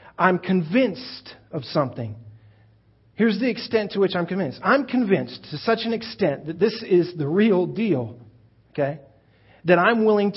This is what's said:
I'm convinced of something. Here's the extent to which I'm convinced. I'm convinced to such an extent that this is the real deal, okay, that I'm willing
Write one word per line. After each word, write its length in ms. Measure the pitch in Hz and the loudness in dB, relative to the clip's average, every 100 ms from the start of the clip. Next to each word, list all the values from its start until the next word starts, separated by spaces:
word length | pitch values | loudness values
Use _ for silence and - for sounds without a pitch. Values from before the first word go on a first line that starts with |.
| - - | -14 0
I'm 220 | 180 180 | 2 2
convinced 960 | - 185 156 233 240 - - - - - - | 2 0 2 0 0 -2 -14 -18 -20 -20 -12
of 140 | 160 120 | -12 -4
something. 500 | 160 131 123 113 104 - - - _ _ _ _ _ _ - | -2 -2 -4 -10 -12 -18 -20 -20 _ _ _ _ _ _ 0
Here's 260 | 226 196 | 0 2
the 80 | 247 | -2
extent 420 | - - 220 202 | -4 -2 -2 -2
to 80 | 196 | 0
which 160 | 185 180 | 0 0
I'm 100 | 175 | -4
convinced. 360 | 185 147 - | -4 -4 -2
I'm 220 | 185 269 269 | 2 2 2
convinced 580 | 247 202 170 123 - - | 0 2 0 -2 -10 -14
to 60 | 151 | -6
such 220 | - 220 | -2 0
an 80 | 226 | -2
extent 540 | 226 - - 170 135 151 | -6 -6 -2 -2 -2 -6
that 140 | - | -2
this 220 | 214 220 226 | -2 -2 2
is 300 | 180 165 165 | 2 2 -2
the 100 | 143 | -2
real 380 | 185 220 180 170 | 2 4 4 0
deal, 560 | 147 220 135 113 - - _ _ _ _ | -2 0 0 -2 -10 -20 _ _ _ _
okay, 300 | - 139 156 - _ _ _ _ _ 165 | -4 -4 -4 -14 _ _ _ _ _ 2
that 140 | 175 | 4
I'm 260 | 185 233 220 | 4 4 4
willing 260 | 208 202 | 4 2